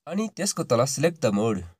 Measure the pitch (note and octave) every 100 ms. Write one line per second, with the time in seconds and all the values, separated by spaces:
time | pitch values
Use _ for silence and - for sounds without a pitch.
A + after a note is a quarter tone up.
0 | - F#3 A3 - G3 - D#3 A#2 B2+ -
1 | D#3+ E3 A#2 G2+ A2+ G2 E2+ -